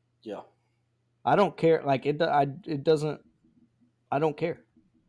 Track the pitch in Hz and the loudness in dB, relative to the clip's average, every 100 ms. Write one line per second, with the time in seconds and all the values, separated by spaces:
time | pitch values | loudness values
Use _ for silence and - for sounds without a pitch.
0 | _ _ 110 98 - _ _ _ _ _ | _ _ -14 -14 -16 _ _ _ _ _
1 | _ _ - 156 196 - 165 160 139 135 | _ _ 0 2 2 2 2 2 2 -2
2 | 139 151 165 143 139 135 - 147 135 156 | -2 -2 0 2 0 -4 -8 -2 2 2
3 | 151 143 _ _ _ _ _ _ _ _ | 0 -8 _ _ _ _ _ _ _ _
4 | _ 139 156 147 165 151 _ _ _ _ | _ -2 -2 -2 -6 -8 _ _ _ _